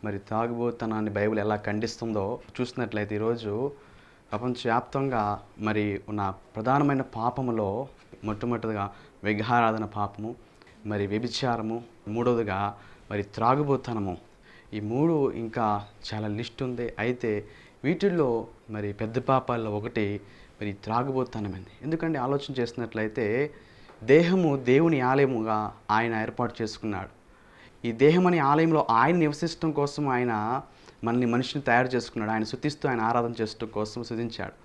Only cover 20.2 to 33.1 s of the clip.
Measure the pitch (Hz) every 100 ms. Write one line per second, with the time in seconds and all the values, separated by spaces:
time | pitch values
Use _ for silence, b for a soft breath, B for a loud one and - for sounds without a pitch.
20.2 | B B B - 104 101 - 113 135 131
21.2 | 123 110 104 92 92 - 139 160 165 151
22.2 | 127 139 - 127 117 - 113 113 107 107
23.2 | 107 117 147 B B B B B 113 147
24.2 | 170 185 165 139 120 131 165 147 127 135
25.2 | 139 123 110 107 107 - - 107 117 113
26.2 | 110 - 117 - 110 - 110 98 95 -
27.2 | _ B B B B B 117 113 143 175
28.2 | 180 170 139 147 165 156 - 113 131 175
29.2 | 156 147 170 - 160 143 143 143 147 123
30.2 | 123 110 107 131 - B B B 113 120
31.2 | 123 117 127 147 131 120 127 127 113 -
32.2 | 107 110 110 123 151 147 143 120 110